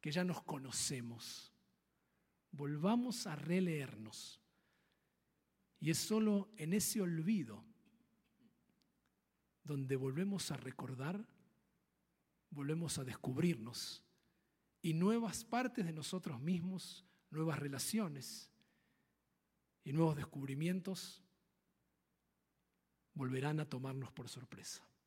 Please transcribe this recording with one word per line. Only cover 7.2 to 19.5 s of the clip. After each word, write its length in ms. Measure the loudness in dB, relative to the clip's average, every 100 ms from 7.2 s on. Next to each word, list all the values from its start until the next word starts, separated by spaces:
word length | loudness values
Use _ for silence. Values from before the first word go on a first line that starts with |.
| 4 2 2 -6 -14 -20 _ _ _ _ _ _ _ _ _ _ _ _ _ _ _ _ _ _
donde 320 | -6 -4 2
volvemos 560 | 2 2 0 0 0 -2
a 60 | -4
recordar, 680 | -6 -8 -6 -4 -4 -4 -6 -14 -20 _ _ _ _ _ _ _ _ _ _
volvemos 480 | -6 -2 0 0 -2
a 60 |
descubrirnos, 1000 | -4 -4 -2 4 4 4 -2 -8 -8 -10 _ _ _ _ _ _ _ _
y 140 | 0
nuevas 500 | 4 6 4 2 -4
partes 400 | 0 0 2 0
de 80 | -2
nosotros 480 | -2 -4 -4 -4 -4
mismos, 640 | 0 2 0 -4 -8 -14 -20 _ _
nuevas 280 | -2 0 0
relaciones 920 | -2 -2 0 2 2 -2 -10 -12 -14 _ _ _ _ _ _ _ _ _ _